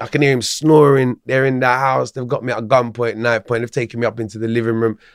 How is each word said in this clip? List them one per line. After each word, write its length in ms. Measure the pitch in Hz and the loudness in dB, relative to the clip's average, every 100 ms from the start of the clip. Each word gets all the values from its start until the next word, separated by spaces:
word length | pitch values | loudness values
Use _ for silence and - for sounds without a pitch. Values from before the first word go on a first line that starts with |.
I 60 | 110 | -4
can 160 | 143 | 0
hear 100 | 143 | 2
him 100 | 131 | 2
snoring. 720 | 107 - 156 156 147 135 127 110 - | -2 -2 4 6 6 4 2 -2 -2
They're 200 | 131 135 | 0 0
in 140 | 131 | 0
the 60 | 127 | 0
house. 460 | 123 135 131 127 | 0 0 -2 -4
They've 140 | 135 123 | -8 -6
got 180 | 139 | -6
me 80 | 123 | -4
at 120 | 110 | -6
gunpoint, 520 | 110 127 120 110 120 107 | 0 0 0 -4 -4 -2
knife 300 | 120 113 - | -2 -2 -2
point. 160 | 117 | -4
They've 80 | 120 | -4
taken 300 | - 117 117 | -6 -6 -4
me 60 | 117 | -4
up 140 | 113 | -4
into 180 | 110 107 | -8 -6
the 100 | 113 | -4
living 260 | 117 113 113 | -2 0 0
room. 220 | 113 104 _ | 0 -2 _